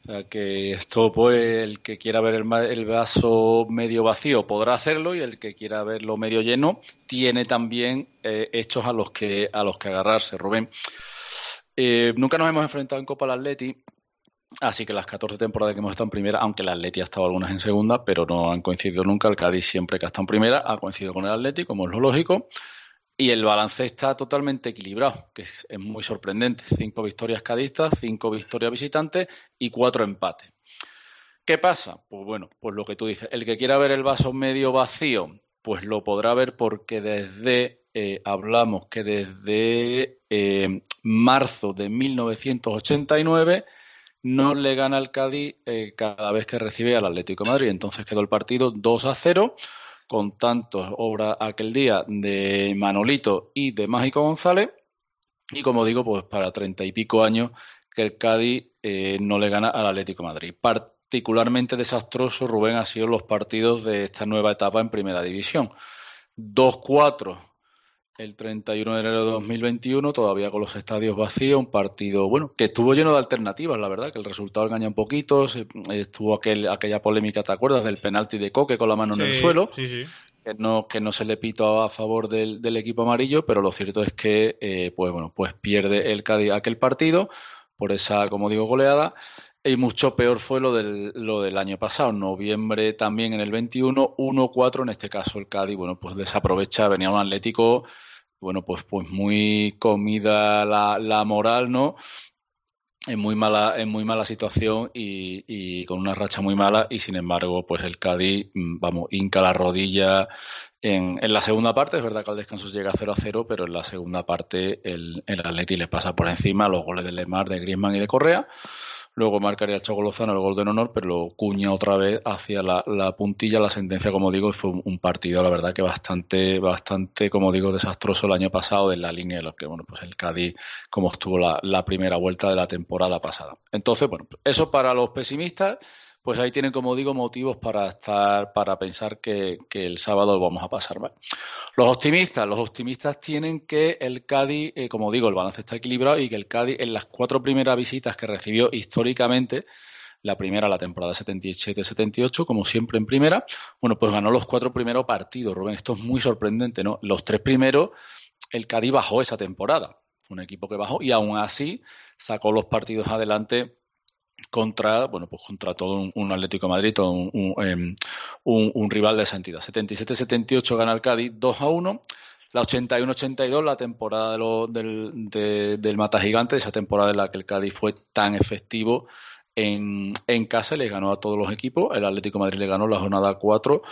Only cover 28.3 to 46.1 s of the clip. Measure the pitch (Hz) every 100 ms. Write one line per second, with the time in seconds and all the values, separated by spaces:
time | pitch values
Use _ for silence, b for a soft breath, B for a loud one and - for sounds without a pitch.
28.3 | 107 - 117 117 120 139 156 156 180 180
29.3 | B B _ 123 120 123 117 107 98 92
30.3 | - - _ B B B B B B B
31.3 | B - 160 180 170 - 85 _ 101 98
32.3 | 107 87 _ 113 101 104 101 110 101 110
33.3 | 123 113 110 127 139 139 135 135 131 131
34.3 | 131 135 131 135 131 127 - 156 113 82
35.3 | 80 _ _ - 95 101 107 107 101 110
36.3 | 120 127 123 113 104 - 110 107 104 98
37.3 | 98 120 123 123 _ _ 113 101 98 104
38.3 | 98 104 117 117 98 - 117 104 104 98
39.3 | 95 98 107 113 117 120 123 127 - _
40.3 | 107 101 98 95 95 _ - 113 110 123
41.3 | 131 131 - 104 95 101 113 135 127 117
42.3 | 110 135 123 120 107 - 147 139 151 160
43.3 | 165 165 185 - B B B B _ 127
44.3 | 131 139 139 139 131 135 135 131 - 135
45.3 | 143 147 - - 117 107 - 107